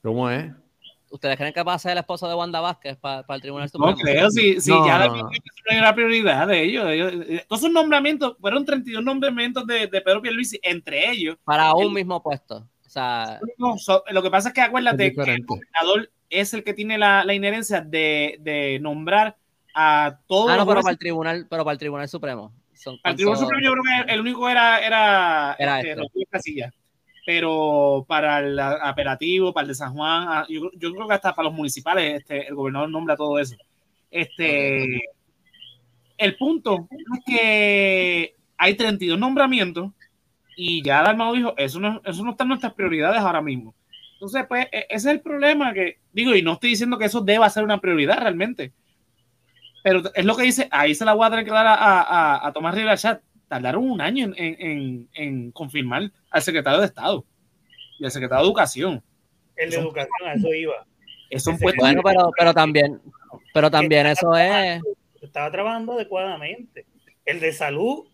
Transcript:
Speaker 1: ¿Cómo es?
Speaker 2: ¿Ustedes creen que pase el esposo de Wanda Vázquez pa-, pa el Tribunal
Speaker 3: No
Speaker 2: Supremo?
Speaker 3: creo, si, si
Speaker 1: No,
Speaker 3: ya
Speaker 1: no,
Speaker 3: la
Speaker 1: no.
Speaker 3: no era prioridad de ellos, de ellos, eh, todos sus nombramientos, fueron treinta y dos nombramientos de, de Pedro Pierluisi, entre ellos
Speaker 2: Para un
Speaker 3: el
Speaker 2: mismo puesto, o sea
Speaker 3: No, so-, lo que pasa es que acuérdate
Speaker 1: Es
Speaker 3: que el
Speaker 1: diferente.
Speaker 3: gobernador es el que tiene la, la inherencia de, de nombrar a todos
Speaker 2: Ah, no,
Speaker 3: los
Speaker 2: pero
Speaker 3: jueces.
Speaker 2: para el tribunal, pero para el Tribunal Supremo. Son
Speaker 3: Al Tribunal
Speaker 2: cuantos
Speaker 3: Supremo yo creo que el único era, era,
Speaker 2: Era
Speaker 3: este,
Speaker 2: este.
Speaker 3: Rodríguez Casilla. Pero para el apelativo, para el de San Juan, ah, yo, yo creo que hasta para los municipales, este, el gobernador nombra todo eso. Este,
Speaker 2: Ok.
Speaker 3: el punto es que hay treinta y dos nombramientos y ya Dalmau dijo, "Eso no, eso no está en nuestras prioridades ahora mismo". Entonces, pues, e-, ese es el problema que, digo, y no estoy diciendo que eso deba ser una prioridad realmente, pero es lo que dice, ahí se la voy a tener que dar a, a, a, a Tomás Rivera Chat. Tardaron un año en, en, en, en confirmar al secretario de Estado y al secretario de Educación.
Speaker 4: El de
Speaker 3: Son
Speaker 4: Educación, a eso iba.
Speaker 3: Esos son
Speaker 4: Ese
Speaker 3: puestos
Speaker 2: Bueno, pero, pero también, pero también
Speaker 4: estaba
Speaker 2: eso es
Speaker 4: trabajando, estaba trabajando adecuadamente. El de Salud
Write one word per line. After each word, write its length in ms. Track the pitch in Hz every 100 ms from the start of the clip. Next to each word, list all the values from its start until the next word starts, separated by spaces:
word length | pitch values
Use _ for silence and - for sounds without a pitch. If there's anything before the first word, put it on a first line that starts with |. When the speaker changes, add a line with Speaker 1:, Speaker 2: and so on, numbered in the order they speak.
Speaker 1:
¿Cómo 280 | 110 117 123
es? 220 | 123 160 - _ _ - _ _
Speaker 2:
¿Ustedes 280 | 143 139 135
creen 160 | 143
que 100 | 151
pase 280 | 170 180 180
el 60 | 175
esposo 300 | 170 170 175
de 60 |
Wanda 260 | 170 170 170
Vázquez 360 | 170 170 139 135
pa-, 240 | 139 135
pa 100 | 131
el 60 | 139
Tribunal 260 | 135 143 143
Speaker 3:
No 20 |
Speaker 2:
Supremo? 260 | - 156 190
Speaker 3:
creo, 340 | 151 143 196
si, 300 | 214 208 185
si 100 | 147
Speaker 1:
No, 160 | 160 156
Speaker 3:
ya 120 | 180
Speaker 1:
no, 80 | 196
Speaker 3:
la 0 | 117
Speaker 1:
no. 80 | 110
Speaker 3:
no 0 | - - - - 220
era 160 | 220
prioridad 520 | 214 233 226 208 135 175
de 140 | 180
ellos, 200 | 165 247
de 100 | 190
ellos, 180 | 156 185 180 160
eh, 160 | 165 -
todos 140 | 214
sus 80 | 330
nombramientos, 640 | 330 320 294 285 302 269 247
fueron 240 | 196 247
treinta 260 | 285 277 240
y 20 |
dos 120 | 220
nombramientos 640 | 240 269 277 240 240 247 233
de, 200 | 233 208
de 140 | 190
Pedro 180 | - -
Pierluisi, 380 | 247 226 247 214
entre 480 | 180 175 160 143 202
ellos 260 | 240 160 165
Speaker 2:
Para 280 | - 151 156
un 100 | 160
Speaker 3:
el 60 | 208
Speaker 2:
mismo 300 | 202 185 175
puesto, 340 | 156 139 _ 110 113 _
o 40 | _
sea 520 | - 127 120 113 110 226 240
Speaker 3:
No, 220 | 247 214
so-, 240 | - 190 -
lo 120 | 190
que 80 | 185
pasa 180 | 190 214
es 60 |
que 60 | 254
acuérdate 460 | 240 247 247 226 196
Speaker 1:
Es 80 |
Speaker 3:
que 60 | 139
el 40 |
Speaker 1:
diferente. 220 | 135 123 120
Speaker 3:
gobernador 640 | 110 - 165 165 202 220 _ _
es 240 | 175 202
el 100 | 220
que 100 | 208
tiene 240 | 202 208 220
la, 260 | 208 196
la 80 | 185
inherencia 460 | 202 196 220 214 196
de, 560 | 156 160 156 151 147 -
de 380 | 151 147 139 135
nombrar 560 | 151 151 156 196 214 - _ _ _
a 440 | 156 156 151 147 139 _
todos 240 | 190 226
Speaker 2:
Ah, 20 |
no, 40 | 180
Speaker 3:
los 60 | 202
Speaker 2:
pero 80 | 202
Speaker 3:
jueces. 40 |
Speaker 2:
para 80 | 185
el 60 | 175
tribunal, 480 | 175 165 160 165 -
pero 160 | 165
para 80 | 151
el 60 | 147
Tribunal 300 | 151 143 143
Supremo. 440 | 170 143 123 107 113 _
Son 260 | _ - 127
Speaker 3:
Al 100 | 180
Tribunal 240 | 139 202 214
Speaker 2:
cuantos 180 | 262 269
Speaker 3:
Supremo 80 |
yo 80 | 269 262
creo 240 | 254 254 247
que 60 |
el 80 | 220
único 280 | 226 247 247
era, 300 | 247 233 226
era, 720 | 220 220 214 196 175 160 143 -
Speaker 2:
Era 180 | 143 135
Speaker 3:
este, 120 | 156
Speaker 2:
este. 100 | 151
Speaker 3:
Rodríguez 260 | 147 370 381
Casilla. 420 | 190 - 147 123 _ _ _ _ _ -
Pero 800 | 170 165 160 156 147 143 139 135
para 300 | 156 151 147
el 200 | 143 139
apelativo, 960 | 139 151 147 139 139 131 156 185 185
para 100 | 160
el 40 | 139
de 60 |
San 180 | 131 139
Juan, 340 | 135 156 165 175
ah, 180 | 156 156
yo, 220 | 156 170 185
yo 180 | 170
creo 140 | 185 220
que 60 |
hasta 200 | 196 190
para 140 | 175 160
los 60 | 160
municipales, 640 | 147 - 131 185 156 147
este, 260 | _ 143 139
el 80 |
gobernador 340 | 143 135 139 151
nombra 280 | 160 165 147
todo 220 | 147 147
eso. 180 | 139 113 _ _ _ _ _
Este, 720 | 165 165 - 160 143 139 135
Speaker 2:
Ok. 60 | 131 123 117 _ _ _ _ _ - _ _ _ _ _
Speaker 3:
el 180 | 208 -
punto 520 | 277 330 233 185 170
es 340 | 277 320 247 262
que 1120 | 240 226 214 208 202 196 190 180 175 165 _ _ _
hay 180 | 180
treinta 300 | 202 226 196
y 40 | 180
dos 100 | 165
nombramientos 720 | 247 269 269 254 185 165 190 _ _ _ _ _ _ -
y 260 | 175 170
ya 200 | 139 139
Dalmau 320 | 175 220 226
dijo, 200 | 240 240 -
"Eso 240 | 139 156
no, 200 | 208 220
eso 200 | - 170
no 60 | 226
está 140 | 233
en 40 | 254
nuestras 240 | 262 240
prioridades 460 | - 185 165 156 226
ahora 220 | 196 160
mismo". 320 | 151 127 110 _ _ - -
Entonces, 300 | _ 196 254 -
pues, 180 | 247 247
e-, 140 | 214 -
ese 200 | 220 247
es 40 | 294
el 40 |
problema 540 | 320 294 285 302 269
que, 240 | 190 175 - _
digo, 220 | 196 240
y 80 | 214
no 100 | 165
estoy 160 | 156 240
diciendo 260 | 220 240 240
que 100 | 214
eso 140 | 220
deba 300 | 196 214 214
ser 140 | 214
una 160 | 214 202
prioridad 400 | 185 170 147 220
realmente, 520 | 233 170 214 247 131 _ _ _ _ _ _ _ _ _ - _
pero 200 | 190 185 175
es 100 | -
lo 120 | 190 233
que 80 |
dice, 240 | 254 254 -
ahí 240 | 143 147
se 100 | 151
la 80 | 220
voy 120 | 214 226
a 40 |
tener 140 | 226
que 60 | 220
dar 160 | 214 220
a, 80 |
a, 260 | 220 214 185 - 175 156 139
a, 100 | 147
a 40 |
Tomás 220 | 147 165
Rivera 220 | 190 220 196
Chat. 240 | 214 220 _ _ _
Tardaron 400 | 127 127 165 262
un 120 | 214
año 240 | 151 254
en, 100 | 226 185
en, 200 | 165 165
en, 480 | 175 151 135 123 120
en 380 | 160 147 135 120
confirmar 580 | - 151 147 127 127 202 _ _
al 100 | 160
secretario 380 | 165 165 135 151
de 60 | 196
Estado 380 | - 131 202 - _ _ _ _ - - _
y 40 |
al 60 | 135
secretario 320 | 139 127 131
de 60 | 175
Educación. 520 | 214 147 127 175 135 _ _ _ _ _
Speaker 4:
El 160 | - 160
de 60 | 165
Speaker 3:
Son 80 |
Speaker 4:
Educación, 440 | 165 151 139 - 170
a 40 |
eso 200 | 147 165
iba. 320 | 160 160 120 - _ - - _
Speaker 3:
Esos 140 | 135
son 100 | 165
Speaker 4:
Ese 80 | 165
Speaker 3:
puestos 180 | 190 190
Speaker 2:
Bueno, 180 | 131 143
pero, 280 | 190 185 175 165
pero 160 | 170
también, 480 | 165 156 147 143 135 - _ _ 117 _
pero 160 | 156 151
también 360 | 156 156 151 147
Speaker 4:
estaba 340 | 151 170 165
Speaker 2:
eso 60 | 175
es 20 |
Speaker 4:
trabajando, 380 | 202 185 170 165 - _ _
estaba 280 | 143 147 147
trabajando 400 | 185 208 226 226
adecuadamente. 920 | 240 214 185 190 165 147 226 247 - - _ _ _
El 140 | - 165
de 140 | 160
Salud 560 | 147 151 143 220 302 -